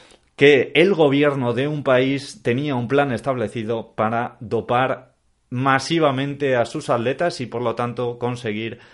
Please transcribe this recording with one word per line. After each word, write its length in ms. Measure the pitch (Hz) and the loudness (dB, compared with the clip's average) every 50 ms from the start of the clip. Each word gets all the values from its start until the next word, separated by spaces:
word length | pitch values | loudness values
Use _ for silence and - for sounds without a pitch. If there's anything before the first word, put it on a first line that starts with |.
| - _ - _ _ _ _ | -20 _ -20 _ _ _ _
que 360 | - 139 131 143 123 - - - | 6 6 8 8 6 4 0 0
el 220 | 151 175 202 190 | 0 2 2 4
gobierno 580 | 156 156 139 135 143 147 147 139 139 123 120 117 | 4 4 4 4 4 2 2 2 0 -2 -2 0
de 140 | 123 139 | -2 -2
un 160 | 151 151 147 131 | -2 -4 -4 0
país 580 | 139 127 127 131 135 139 135 - - - - | 2 2 4 4 2 -2 -4 -6 -10 -16 -6
tenía 320 | - 123 117 135 147 151 135 | -2 -2 -2 0 -2 -2 -4
un 140 | 123 110 | -4 -2
plan 240 | 107 135 143 143 139 | 0 0 0 2 0
establecido 800 | 117 104 - 143 131 123 110 101 - 120 107 110 117 113 101 - - | -2 -4 -2 -4 -2 -2 -4 -4 -4 -6 -6 -4 -6 -6 -6 -10 -4
para 420 | - 107 110 117 117 120 - - - | -2 -2 0 0 -2 -4 -6 -8 -14
dopar 720 | 120 101 117 110 - - 120 123 131 127 123 - - _ _ _ _ _ _ _ _ - | -8 -4 -4 -4 -2 0 0 0 2 0 -2 -6 -8 _ _ _ _ _ _ _ _ -8
masivamente 1040 | 127 123 135 139 135 131 - - 165 165 156 143 131 131 139 143 143 143 147 135 127 | -6 -2 2 2 2 2 2 0 0 2 2 2 2 0 -4 -4 -4 -4 0 0 2
a 100 | 120 113 | 2 0
sus 240 | - - 156 - - | 0 -2 -8 -2 -2
atletas 500 | 131 117 113 127 139 - 175 175 175 - | -2 0 0 -2 -2 0 -2 -4 -2 -4
y 60 | 123 | -8
por 160 | 104 117 117 | -6 -6 -4
lo 140 | 123 117 113 | -2 -2 -2
tanto 420 | 120 120 120 117 127 123 120 120 | -2 -4 -6 -4 -4 -6 -6 -6
conseguir 640 | 120 123 123 123 123 - 110 104 107 113 110 107 - - - | -4 -6 -6 -6 -4 -6 -6 -4 -4 -6 -8 -10 -12 -18 -20